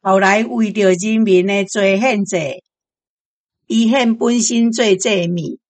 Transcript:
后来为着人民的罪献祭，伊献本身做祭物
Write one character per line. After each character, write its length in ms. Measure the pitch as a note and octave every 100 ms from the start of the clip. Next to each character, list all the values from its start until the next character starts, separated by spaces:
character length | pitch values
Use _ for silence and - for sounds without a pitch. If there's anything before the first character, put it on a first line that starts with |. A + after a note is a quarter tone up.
后 160 | G3 G3
来 260 | F#3+ G#3
为 280 | A3+ A#3+ G#3+
着 200 | G3 G3
人 280 | F3+ G#3+ A3
民 240 | G#3+ F#3 F#3+
的 180 | G3+
罪 340 | F#3+ G#3 G3 G3
献 260 | C4 G#3+
祭， 380 | G3 F#3 C#3+ C#4 _ _ _ _ _ _ _ _ _ _ _
伊 220 | A3+ A3+
献 300 | C4+ A#3+ A3+
本 240 | A#3+ A#3+
身 300 | - A#3 A#3
做 120 | A3+ A3+ F#3
祭 320 | A#3 G3 E3+
物 320 | F3 D3+ -